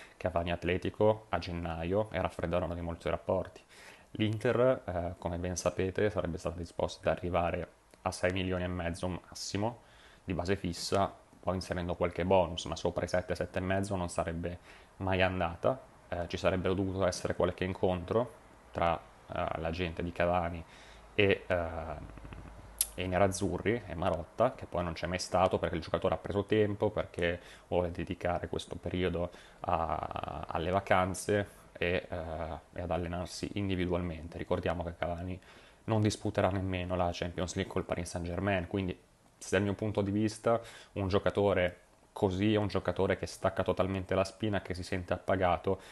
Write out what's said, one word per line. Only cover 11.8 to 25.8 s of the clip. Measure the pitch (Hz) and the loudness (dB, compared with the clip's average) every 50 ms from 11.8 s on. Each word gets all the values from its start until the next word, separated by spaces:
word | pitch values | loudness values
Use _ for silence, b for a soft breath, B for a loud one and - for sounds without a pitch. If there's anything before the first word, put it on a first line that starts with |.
| 87 87 87 | -2 -2 0
qualche | - 90 90 - - 85 | 0 0 0 0 0 2
bonus, | 90 95 95 87 82 87 85 - | 4 6 6 4 4 0 -6 -6
ma | - 82 | -6 -6
sopra | - - 87 82 - - | -2 -2 -2 0 0 -2
i | 87 | 0
sette, | - 92 - - 87 | 0 -2 0 -2 -2
sette | - 87 - - 95 | -4 -4 -4 -2 -2
e | 92 | 0
mezzo | 92 95 98 98 101 101 | 0 0 0 0 0 -2
non | 95 87 85 | -2 -2 -2
sarebbe | - - 82 85 85 82 85 85 87 B B B B B B B B - | -2 -2 -2 -2 -4 -4 -4 -6 -6 B B B B B B B B -4
mai | 98 95 95 92 92 | 0 2 4 4 4
andata. | 92 92 92 85 85 85 - - 110 131 127 - - - - - - | 4 4 2 0 -2 -2 0 2 2 0 0 -4 -14 -20 -20 -10 -6
Eh, | 90 87 87 85 | -4 -4 -4 -4
ci | - | -4
sarebbe | 90 - 85 90 90 87 92 92 | 0 2 2 2 4 2 2 2
dovuto | 92 98 95 90 95 95 | 2 2 0 2 2 2
essere | 90 90 - - - 90 | 2 2 0 -2 -2 2
qualche | - - 90 90 - 92 | 2 2 2 2 0 -2
incontro | 92 95 - - 95 92 90 87 - 95 110 123 - - - - - - - - - | -2 0 0 2 2 2 0 -2 0 0 0 0 0 -4 -12 -20 -20 -20 -20 -20 -10
tra, | - - 85 85 82 - - - - - - - - | -2 0 2 2 2 0 -2 -10 -20 -20 -16 -8 -4
eh, | - 87 - - - | -4 -2 -2 -2 -2
la | 80 82 | -2 -4
gente | 82 87 92 85 82 - 82 | -2 -2 -2 -4 -2 -4 -4
di | 87 85 | -4 0
Cavani | - 85 87 87 90 85 82 87 85 80 B B B B B B B B - - | 2 2 4 4 2 0 0 -4 -6 -10 B B B B B B B B -4 2
e, | - 101 98 101 - - | 4 4 6 4 2 2
eh, | - 92 87 82 85 85 82 78 80 78 78 - - - - - - - - - - - - - - - - - - - | 0 0 0 0 -2 -4 -6 -6 -6 -8 -8 -10 -12 -14 -14 -14 -12 -12 -12 -14 -14 -16 -16 -18 -18 -8 -6 -6 -6 -4
e | - 92 | -4 -4
i | 92 | 0
nerazzurri | 92 90 101 98 95 95 101 90 82 92 - 92 113 120 - | 4 6 6 4 4 2 -2 -2 -2 0 0 0 0 0 -2
e | 98 - | -6 -4
Marotta, | 82 87 95 87 82 80 - - - 110 131 - | -2 0 0 0 0 -4 -6 2 2 4 4 2
che | - 101 | -2 -8
poi | - - 85 87 | -4 -2 -2 -2
non | 87 85 | -2 -2
c'è | - - 82 | -4 -4 -2
mai | 90 90 | -2 -4
stato | - - - 90 92 92 - 98 | -2 0 4 4 4 4 4 2
perché | 90 85 87 | 0 0 0
il | 85 | -2